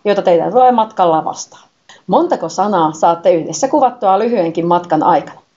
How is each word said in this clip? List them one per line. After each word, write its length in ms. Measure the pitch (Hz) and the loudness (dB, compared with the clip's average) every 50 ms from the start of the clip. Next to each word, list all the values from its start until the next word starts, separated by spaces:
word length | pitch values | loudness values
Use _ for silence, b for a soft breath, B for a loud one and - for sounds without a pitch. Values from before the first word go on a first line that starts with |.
| - | -4
joita 180 | 208 202 196 | -2 -2 0
teidän 300 | 175 190 175 165 160 165 | 2 2 2 2 2 0
tulee 200 | 196 247 254 254 | 2 4 4 4
matkalla 520 | 247 220 214 220 - - 185 170 160 156 160 | 4 2 0 -2 -2 0 0 2 2 0 -2
vastaan. 380 | - - - - - - - _ _ _ _ B B B B B | -4 -8 -10 -14 -18 -20 -20 _ _ _ _ B B B B B
Montako 420 | - 185 277 339 294 - - 175 156 | -2 0 0 0 0 -2 -4 -6 -4
sanaa 440 | - 190 190 208 202 175 160 156 | -4 -2 -2 0 0 0 0 0
saatte 400 | 156 - - 170 170 170 - 190 | 0 0 0 0 0 2 2 2
yhdessä 360 | 180 165 147 156 160 - 269 269 | 2 0 -2 -6 -6 -6 -4 -2
kuvattua 500 | - 294 262 240 247 - 214 190 190 202 | 0 2 2 0 0 -2 0 0 0 0
lyhyenkin 480 | 226 240 240 202 170 165 160 175 165 | 0 -2 -2 -2 -2 -2 -4 -4 -2
matkan 360 | 170 175 175 175 - 160 156 | 0 0 -2 -2 -2 -2 0
aikana? 380 | - - 170 185 180 - - - _ _ _ | 2 2 0 0 -2 -6 -14 -20 _ _ _